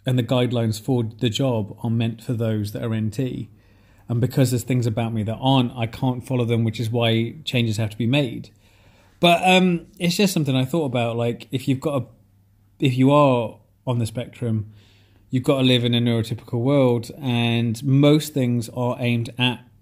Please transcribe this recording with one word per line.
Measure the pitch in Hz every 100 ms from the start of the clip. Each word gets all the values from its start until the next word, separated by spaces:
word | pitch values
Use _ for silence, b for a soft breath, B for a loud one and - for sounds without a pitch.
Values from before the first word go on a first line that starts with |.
| -
and | 127
the |
guidelines | 110 127 127 123 113 110
for | - 127
the | 110 - 123
job | 107 135 113 101 -
are | 117
meant | 113 117 113
for | -
those | 113 113 107 104
that | 107
are | 120
N | 110 107
T. | 117 127 - 107 b b b b b b
And | 117
because | - - 123
there's | 120
things | - 127 117
about | 110 117
me | 113
that | 107 110
aren't, | 131 135 120 127
I | 113
can't | - 131 123 -
follow | 127 117
them, | 117
which | 113 113
is | 113
why | 120 113 113 117 -
changes | - 127 117 107
have | 110
to | -
be | 117
made. | 139 135 - - _ b b b b b b
But, | 175 170
um, | 185 185 185 170 - -
it's | 175 175
just | 196
something | 175 143 131
I |
thought | 127 170 143
about. | 123 117 117
Like, | 117 117 -
if | 127 -
you've | 135
got | 165 143
a, | 113 - _ _ _ _ _ -
if | 143 127
you | 131
are | 147 143 123 107 - _ _ -
on | 117
the | 110
spectrum, | - 120 - 120 110 104 b b b b b b
you've | 131
got | 127 135
to |
live | 131 123
in | 120
a | 120
neurotypical | 120 117 110 110 - 120
world, | 127 143 127 120 117 -
and | 131 120 117 117 117 110
most | 139 135 147 151 151
things | 143 123 120 113
are | 131 123 123
aimed | 120 120 113 -
at | 123 120 - _